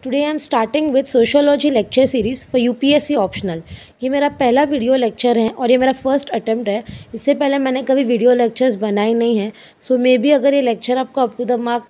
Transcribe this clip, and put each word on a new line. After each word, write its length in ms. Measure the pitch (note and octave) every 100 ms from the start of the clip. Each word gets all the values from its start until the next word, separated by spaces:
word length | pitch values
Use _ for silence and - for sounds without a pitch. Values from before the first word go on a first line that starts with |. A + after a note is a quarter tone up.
today 180 | C4 C4+
I 60 | D4
am 80 | D4+
starting 480 | - C4 A3+ D#4 D#4
with 140 | C4 C4+
sociology 640 | B3+ A3+ C#4+ C#4+ C#4+ D4
lecture 360 | C4 G#3 - C4+
series 340 | C4+ F#3 -
for 160 | - B3+
U 120 | A#3+
P 140 | A#3 C4+
S 100 | D4 D4
C 60 | D4
optional। 420 | F#3+ - G3 E3 E3 - - _
ये 60 | B3+
मेरा 200 | C#4 D4
पहला 340 | C#4+ C4 B3
वीडियो 320 | D4 C#4+ A3+
लेक्चर 440 | C4 A#3+ A3 A#3+ A#3
है 100 | A3
और 220 | A3+ B3
ये 60 | B3+
मेरा 140 | B3+
फर्स्ट 380 | C4 C4 C#4 C#4
अटेम्प्ट 380 | A3+ - A3+ A3
है। 160 | G3+ - - -
इससे 200 | A3+ -
पहले 240 | C#4+ C#4+ C#4
मैंने 240 | C4+ B3+
कभी 220 | B3+ C4
वीडियो 280 | A#3+ A#3 A#3
लेक्चर्स 400 | B3 A#3 A3+ B3+
बनाए 380 | G3+ G#3+ G#3 G#3+
नहीं 240 | A#3 A#3 A3
हैं, 140 | G3+ - - _
so 160 | - B3+
maybe 340 | B3 B3+ B3+
अगर 220 | D4 B3+
ये 60 | C#4
लेक्चर 380 | B3+ A3+ A#3 B3
आपको 220 | B3+ -
up 100 | B3
to 160 | - A#3
the 120 | A#3+
mark 240 | A#3+ A#3+